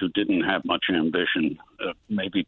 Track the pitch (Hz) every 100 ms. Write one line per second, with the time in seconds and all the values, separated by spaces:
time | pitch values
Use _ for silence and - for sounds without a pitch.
0 | 92 101 101 92 98 95 82 87 - 87
1 | 80 87 85 90 76 73 - - 95 -
2 | - 104 95 95